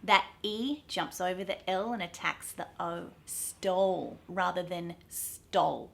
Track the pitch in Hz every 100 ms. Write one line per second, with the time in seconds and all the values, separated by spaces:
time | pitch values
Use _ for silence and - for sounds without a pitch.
0 | 190 196 - - 208 214 254 294 - -
1 | 165 - 180 185 196 - - 185 220 233
2 | 175 - 170 - - - - - 170 170
3 | - - - - - - 196 185 190 180
4 | - - - 180 180 180 170 175 170 175
5 | - - - - - 196 160 135 113